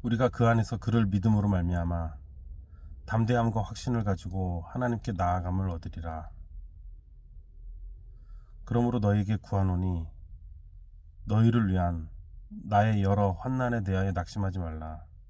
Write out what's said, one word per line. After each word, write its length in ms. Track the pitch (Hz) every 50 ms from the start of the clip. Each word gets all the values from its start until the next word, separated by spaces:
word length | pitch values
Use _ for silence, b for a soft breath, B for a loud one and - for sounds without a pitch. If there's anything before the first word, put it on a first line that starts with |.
우리가 280 | - 120 117 113 127 117
그 180 | - - 120
안에서 300 | 117 113 113 107 - 120
그를 280 | 104 - 117 107 117 113
믿음으로 420 | 98 95 101 92 113 107 104 101
말미암아 680 | 101 98 90 85 87 87 87 85 85 87 85 82 80 - - - - - - - - - - - B B B B B B - -
담대함과 560 | - 107 113 113 107 123 120 113 117 107 110
확신을 420 | 101 - 110 - - 131 123 117 107
가지고 600 | 104 92 - - 87 90 95 92 90 87 85 87 -
하나님께 420 | - 123 123 120 120 107 - -
나아감을 580 | 110 87 90 87 90 92 85 90 92 92 95 92
얻으리라. 640 | 85 82 - 85 - 87 82 82 80 78 78 - - - - - - - - - - - - - - - - - - - - - - - - - - - - - - - - - - - - b b b b b b b b b b b -
그러므로 320 | - 107 120 120 120 120
너희에게 380 | 120 104 104 101 104 98 101 110
구하노니, 720 | 98 - - - 98 95 95 90 90 92 92 90 82 82 - - - - - - - - - - - - - - - - - - - - - - - -
너희를 440 | - 107 110 113 117 113 120 110 95
위한 400 | 95 92 87 87 85 82 80 80 - - - - - - - -
나의 540 | 214 214 - 95 107 104 107 110 107 104 98
여러 300 | 98 101 104 101 98 90
환난에 500 | - - 127 131 131 127 123 120 113 98
대하여 300 | 98 95 92 95 98 90
낙심하지 440 | 87 82 - - 104 98 95 90
말라. 480 | 95 87 80 80 80 78 78 80 80 - - - - -